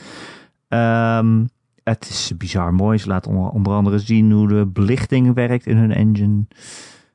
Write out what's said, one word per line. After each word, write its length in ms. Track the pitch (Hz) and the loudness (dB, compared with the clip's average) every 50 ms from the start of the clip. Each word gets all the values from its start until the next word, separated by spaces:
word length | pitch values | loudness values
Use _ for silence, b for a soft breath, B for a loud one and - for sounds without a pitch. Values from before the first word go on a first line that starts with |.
| B B B B B B B B B B B _ _ - | B B B B B B B B B B B _ _ -6
Ehm, 760 | - 117 117 113 113 113 113 113 113 113 113 113 113 113 113 120 _ _ _ _ _ _ - | -2 -2 0 0 0 0 0 0 0 2 2 2 2 2 0 -2 _ _ _ _ _ _ -6
het 240 | - 113 - - - | -4 -4 -4 -6 -12
is 220 | - - - - - 82 | -12 -10 -8 -8 -8 -8
bizar 360 | - 90 - 95 87 85 87 | -8 -6 -4 -2 -2 0 0
mooi. 240 | 92 98 107 110 110 | 0 2 2 0 0
Ze 100 | 101 101 | -2 -2
laten 240 | 95 92 - 104 | -4 -4 -4 -2
onder, 180 | 104 95 92 92 | -4 -2 -2 -2
onder 220 | - 110 98 98 101 | -2 -2 -2 0 0
andere 260 | 101 101 101 101 104 | 0 0 0 0 -2
zien 320 | 101 110 113 113 107 110 | 0 0 2 4 4 4
hoe 160 | 107 104 107 104 | 4 4 2 2
de 180 | 104 104 104 | 2 2 0
belichting 680 | 98 92 101 98 98 123 131 - - 139 131 127 123 123 | 0 0 -2 0 0 0 -2 -2 -2 0 2 2 2 2
werkt 320 | 127 123 120 123 123 - | 2 0 0 -2 -2 -2
in 120 | - - 110 | 0 2 2
hun 140 | 113 110 - | 2 2 2
engine. 520 | - 107 110 107 101 104 104 104 104 104 - B B B B B B B B B B B B | 2 2 2 2 2 0 0 0 0 -2 -6 B B B B B B B B B B B B